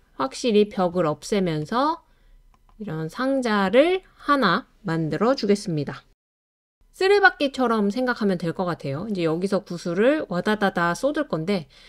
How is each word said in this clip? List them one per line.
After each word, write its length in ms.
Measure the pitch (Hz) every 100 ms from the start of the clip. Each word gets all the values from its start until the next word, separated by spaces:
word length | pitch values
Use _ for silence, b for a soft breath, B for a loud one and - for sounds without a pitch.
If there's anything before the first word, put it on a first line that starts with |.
| _
확실히 540 | - 262 - 247 208 208
벽을 380 | 202 180 180 160
없애면서 960 | 151 - 208 180 156 151 233 294 330 _ _ _ - _ _ _ -
이런 300 | 202 160 160
상자를 960 | - 262 269 240 208 190 240 330 370 -
하나 540 | - - 285 202 190 - _
만들어 520 | 180 165 156 151 220 269
주겠습니다. 680 | 202 202 - 151 139 - - _ _ _ _ _ _ _ _
쓰레받기처럼 960 | - 381 403 381 - 277 269 240 226 202
생각하면 480 | 240 254 233 208 180
될 140 | 165
것 120 | 160 175
같아요. 420 | 160 139 139 220
이제 140 | 190
여기서 400 | 160 160 196 190
구슬을 600 | - 175 180 175 240 311 -
와다다다 680 | 175 214 208 196 180 170
쏟을 340 | 175 269 311 294
건데 380 | 165 160 196 147 b